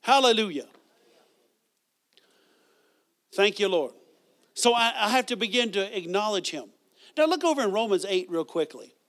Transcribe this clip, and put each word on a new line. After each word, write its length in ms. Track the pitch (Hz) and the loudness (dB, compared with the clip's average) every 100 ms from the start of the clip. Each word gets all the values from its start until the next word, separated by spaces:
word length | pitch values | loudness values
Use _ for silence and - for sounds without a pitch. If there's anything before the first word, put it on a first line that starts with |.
Hallelujah. 640 | - 277 262 226 214 143 - _ _ _ _ _ _ _ _ _ _ _ _ _ _ _ _ _ _ _ _ _ _ _ _ _ _ | 4 4 4 2 0 -6 -12 _ _ _ _ _ _ _ _ _ _ _ _ _ _ _ _ _ _ _ _ _ _ _ _ _ _
Thank 260 | - 202 202 | 0 0 2
you, 100 | 202 | 0
Lord. 260 | 180 135 - _ _ _ _ _ | 0 -2 -8 _ _ _ _ _
So 220 | - 233 | 0 2
I, 180 | 233 233 | 2 0
I 140 | 226 214 | 0 0
have 160 | 254 247 | 0 0
to 100 | 226 | -4
begin 360 | 220 226 240 | -2 -2 -2
to 240 | 196 196 220 | -2 -4 -6
acknowledge 540 | 170 185 214 202 - | -4 -2 0 -2 -4
him. 140 | 156 - _ _ _ - - | -10 -14 _ _ _ -14 0
Now 80 | |
look 180 | 311 349 | 2 2
over 200 | 339 285 | 0 2
in 100 | 220 | 0
Romans 320 | 196 226 190 190 | 0 0 0 0
eight 240 | 190 180 | -4 -2
real 140 | 170 | -6
quickly. 500 | 156 165 156 123 107 _ | -4 -2 -4 -6 -20 _